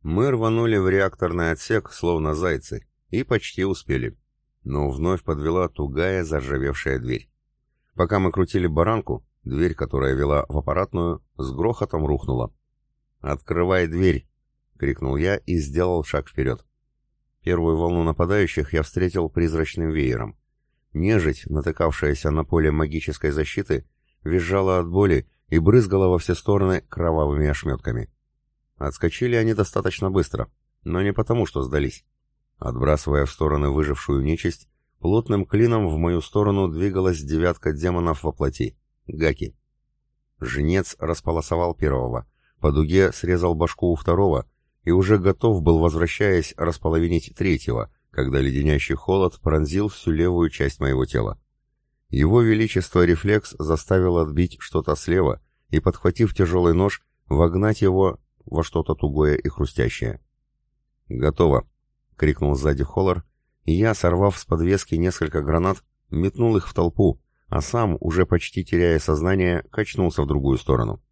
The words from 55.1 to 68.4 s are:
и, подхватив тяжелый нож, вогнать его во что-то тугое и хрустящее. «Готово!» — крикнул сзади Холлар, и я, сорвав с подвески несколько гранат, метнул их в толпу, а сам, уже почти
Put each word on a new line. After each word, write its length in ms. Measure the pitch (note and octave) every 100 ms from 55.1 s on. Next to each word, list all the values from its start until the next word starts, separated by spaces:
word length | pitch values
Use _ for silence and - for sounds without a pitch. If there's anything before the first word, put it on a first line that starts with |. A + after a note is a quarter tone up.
| F2+ D#2 - _ _ _
и, 100 | D#2
подхватив 540 | F#2 - - - A2
тяжелый 380 | - F2+ F2+ F2
нож, 300 | E2 G2 - _ _ _
вогнать 560 | C#2 E2+ F2+ G#2+ G#2+
его 380 | G2 F#2 F#2+ - _ _ -
во 160 | D#2+
что-то 320 | D#2+ E2 D#2
тугое 400 | D#2 D2 C#2+ D2+
и 140 | D2 -
хрустящее. 720 | - C#2 - A#1 - A1+ G1+ _ _ _ _ _ _ _ _ _
«Готово!» — 600 | A#1+ C#2+ - E2 C2+ - _ _ _ _ -
крикнул 380 | D2+ C#2+ D2
сзади 300 | C#2 D2 C#2
Холлар, 400 | C#2 - F#2+ F2 - _ _ _
и 80 | -
я, 220 | E2+ A2
сорвав 440 | G#2+ F2 F2 G2+ -
с 60 |
подвески 500 | - E2 E2+ G2 -
несколько 480 | E2 F2+ - D#2 D#2
гранат, 360 | C#2+ E2 F2+ F#2+ _ _ _
метнул 460 | D2+ F#2+ - A#2 G#2
их 120 | -
в 60 |
толпу, 460 | - E2+ - F#2+ - _ _ _
а 120 | C#2+
сам, 360 | D2 A#2+ G#2+ E2
уже 260 | E2 E2 F2+
почти 380 | F2